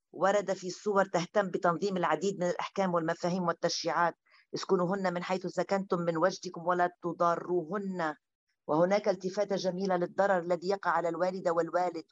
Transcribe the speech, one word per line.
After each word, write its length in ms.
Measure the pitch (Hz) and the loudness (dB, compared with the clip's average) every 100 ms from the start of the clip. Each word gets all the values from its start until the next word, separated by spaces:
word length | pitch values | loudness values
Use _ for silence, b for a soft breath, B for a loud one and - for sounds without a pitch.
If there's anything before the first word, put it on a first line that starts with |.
| _ | _
ورد 420 | - 185 208 190 | 0 2 2 0
في 160 | 190 180 | -4 -6
صور 360 | 170 208 196 190 | -6 0 2 2
تهتم 420 | 175 175 220 190 | 0 0 0 0
بتنظيم 480 | 180 180 170 202 190 | 0 0 2 0 0
العديد 420 | 165 156 196 160 | 0 0 0 -2
من 100 | 180 | -2
الأحكام 440 | 165 - - 190 | -2 -4 -2 0
والمفاهيم 500 | 170 160 170 175 185 | 2 0 0 -2 0
والتشريعات: 720 | 175 165 170 - 160 156 170 - b b b 147 | 0 0 -2 -2 -2 0 0 -2 b b b -8
"اسكنوهن 580 | - 180 175 196 190 | 0 0 2 0 -2
من 100 | 175 | -2
حيث 240 | 180 190 180 | -2 -4 -4
سكنتم 520 | 180 170 196 196 180 | -4 -2 -2 0 -2
من 180 | 170 165 | 0 2
وجدكم 500 | 180 196 180 175 170 | 0 0 -8 -6 -2
ولا 220 | 180 180 - | 2 0 -2
تضاروهن". 1120 | 175 165 170 170 170 180 156 208 196 185 160 147 _ _ _ _ - | -6 0 2 2 0 -2 -2 -4 -4 -4 -4 -6 _ _ _ _ -2
وهناك 400 | 151 180 202 214 | 2 4 4 2
التفاتة 460 | 185 185 190 202 196 | -2 -2 -2 -2 0
جميلة 400 | 180 180 196 180 | -2 -2 0 0
للضرر 420 | 175 - 196 185 | 0 2 2 2
الذي 300 | 170 175 175 | 0 -2 0
يقع 220 | 196 180 | -2 0
على 180 | 165 170 | 0 0
الوالدة 420 | 165 180 185 170 | 0 -2 0 0
والوالد: 520 | 165 165 175 180 170 - | 0 2 0 0 -2 -4